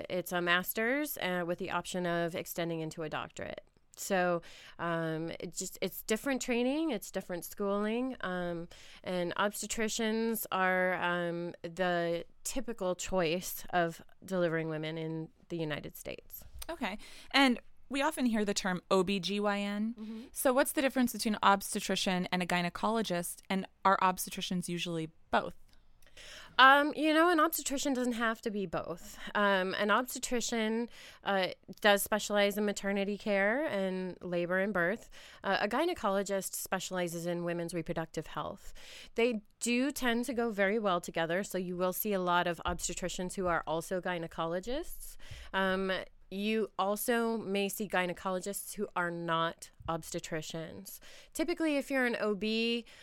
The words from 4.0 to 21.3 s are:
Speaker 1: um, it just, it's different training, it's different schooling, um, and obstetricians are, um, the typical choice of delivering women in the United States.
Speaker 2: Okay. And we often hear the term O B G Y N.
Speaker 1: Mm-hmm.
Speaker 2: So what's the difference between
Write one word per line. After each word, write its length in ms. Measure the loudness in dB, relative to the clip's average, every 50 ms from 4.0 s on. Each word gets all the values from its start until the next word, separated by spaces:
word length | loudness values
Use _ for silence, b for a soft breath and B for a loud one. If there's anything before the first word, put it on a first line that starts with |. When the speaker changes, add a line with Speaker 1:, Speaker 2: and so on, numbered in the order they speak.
| -2 0 2 4 4 4 2 0 B B B B B B B -6
Speaker 1:
um, 500 | -4 -2 -2 0 0 -2 -2 -2 -4 -6 -6 -8
it 160 | -8 -8 -8
just, 220 | -8 -10 -10 -6 -6
it's 220 | -6 -6 -6 -8 -4
different 380 | -2 -2 -2 0 -2 -2 -2
training, 480 | 0 0 0 2 2 2 2 0 0 0
it's 220 | -2 -4 -6 -6
different 340 | -8 -8 -6 -6 -6 -8 -8
schooling, 680 | -8 -6 -4 -2 0 0 0 0 0 0 -2 -2 -4 -4 -6
um, 460 | -6 -4 -4 -2 -2 -4 -4 -6 -8 B B B B B B B -6
and 320 | -4 -2 -2 -2 0 0
obstetricians 1120 | 2 0 0 0 -4 -6 -4 -2 -2 -2 0 0 0 0 0 0 0 0 0 0 -2 -4 -2
are, 440 | 0 2 4 4 4 4 4 2 2
um, 580 | 0 0 0 0 0 0 -2 -2 -4 -4 -6 -8 -8
the 640 | -10 -8 -4 0 2 2 2 2 2 0 0 -2 -4 -8 -16 -12 -10
typical 520 | -6 -4 -4 -4 -4 -4 -2 -2 -2 -2
choice 680 | -2 -4 -2 0 2 2 2 2 0 -2 -6 -8 -8 -6 0
of 300 | 2 2 2 2 -2 -6 -14 -20 -20 -18 -8
delivering 440 | -4 0 2 2 2 2 0 -2 -2
women 280 | -4 -4 -4 -4 -4
in 300 | -4 -4 -4 -4 -6 -6 -8 -12 _ -12 -8
the 80 | -6
United 380 | -4 -4 -4 -4 -6 -8 -10 -14
States. 480 | -12 -10 -10 -10 -10 -12 -16 -18 -18 -18 -16 -14 -12 -10
Speaker 2:
Okay. 300 | -10 -8 -6 -6 -6 -6 -8 B B B B B B
And 300 | 6 6 6 6 6 2 -4 -12 -18 -18 -10 -4
we 120 | -2 0
often 240 | 2 2 2 2 2
hear 180 | 2 2 2 2
the 120 | 2 0
term 260 | 0 0 0 -2 -2 0 2
O 140 | 4 4 4
B 160 | 4 2 0
G 200 | 0 -2 -2 0
Y 200 | 0 0 0 0
N. 340 | -2 -2 -2 -2 -2 -4 -4 -6
Speaker 1:
Mm-hmm. 200 | -10 -12 -12 -12 -14 -12
Speaker 2:
So 200 | -6 2 2 4
what's 200 | 6 6 4 4
the 100 | 2 2
difference 320 | 2 2 4 4 2 2 2
between 220 | 0 0 0